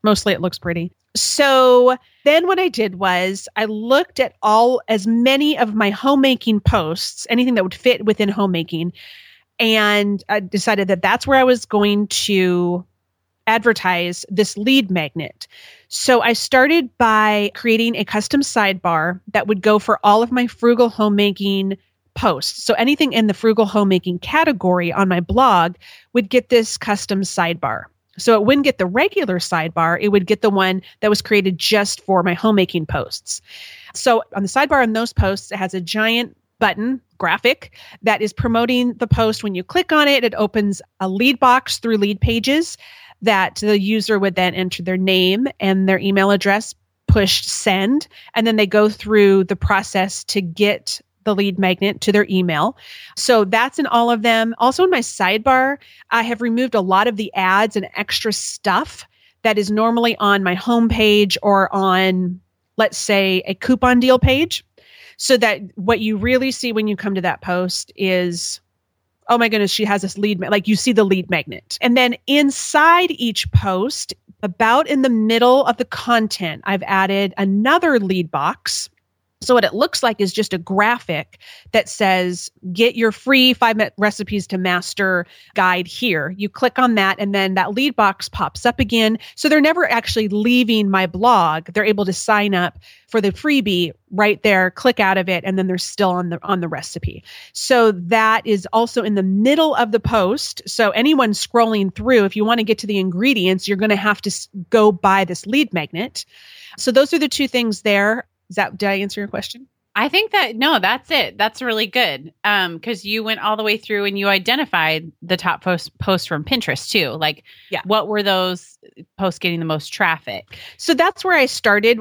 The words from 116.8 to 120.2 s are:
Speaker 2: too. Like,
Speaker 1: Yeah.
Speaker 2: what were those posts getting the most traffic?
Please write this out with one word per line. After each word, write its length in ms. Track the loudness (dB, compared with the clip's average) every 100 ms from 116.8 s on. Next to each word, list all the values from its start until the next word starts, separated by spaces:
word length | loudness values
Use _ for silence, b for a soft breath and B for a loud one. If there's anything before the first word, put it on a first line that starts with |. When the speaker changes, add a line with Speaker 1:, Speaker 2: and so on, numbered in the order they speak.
| -4
Speaker 2:
too. 200 | -2 -2
Like, 320 | -2 -4 -6 b b b
Speaker 1:
Yeah. 120 | -10 -2
Speaker 2:
what 220 | -2 -2
were 160 | -2
those 540 | 0 -2 -2 -6 -12 _ -20 -20 -20 -6
posts 220 | -6 -2
getting 200 | -4 -4
the 60 | -4
most 220 | -4 -6
traffic? 560 | -2 -2 -2